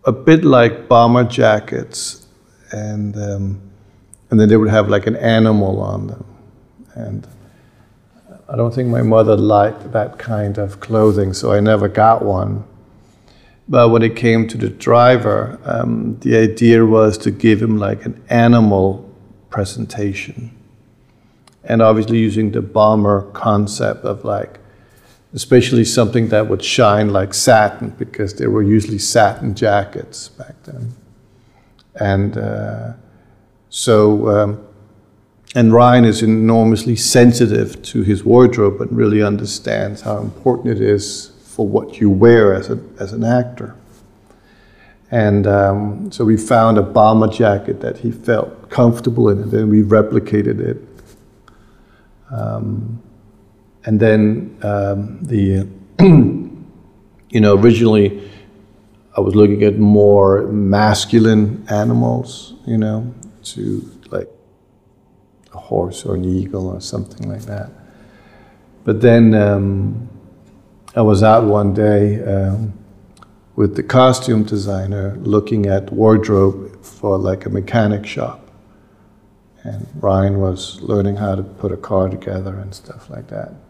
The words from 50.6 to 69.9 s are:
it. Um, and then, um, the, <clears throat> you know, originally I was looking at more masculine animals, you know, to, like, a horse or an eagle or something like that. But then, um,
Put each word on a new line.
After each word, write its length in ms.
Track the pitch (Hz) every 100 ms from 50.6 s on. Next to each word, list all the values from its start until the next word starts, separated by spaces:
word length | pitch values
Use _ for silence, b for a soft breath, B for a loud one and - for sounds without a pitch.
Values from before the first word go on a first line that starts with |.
it. 160 | - - - - - _ _ _ _ b b b b b b _ _
Um, 720 | 117 110 110 104 104 110 117 _ _ _ _ _ _ _ _
and 140 | - 107
then, 580 | 113 107 107 110 - -
um, 560 | 104 104 101 98 104 -
the, 440 | - 110 98 95 98 - - -
<clears throat> 20 |
you 1400 | 190 151 101 - - - - _ _ _ _ _ _ 117
know, 160 | 104 98
originally 760 | 117 113 113 107 101 B B B B B _ _ _ _ _ -
I 40 |
was 140 | 98
looking 280 | 101 104 101
at 140 | 104 104
more 640 | 104 104 104 101 98 101 104
masculine 1160 | 104 98 101 107 - - 117 110 107 104 - -
animals, 840 | 104 110 117 120 120 123 - - -
you 140 | - 113
know, 340 | 107 110 120 123 - _
to, 460 | - - 52 52 - - _
like, 180 | 50 50 _ _ _ _ _ _ _ _ _ _ _ _
a 60 | 92
horse 480 | - 107 90 92 -
or 80 |
an 100 | 92
eagle 440 | 92 92 92 98 92
or 120 | 92
something 480 | - 95 95 - 107
like 140 | 104
that. 280 | 107 101 104 - b b b b b b b b b _
But 160 | - 107
then, 340 | 120 117 113
um, 720 | 110 101 101 98 98 101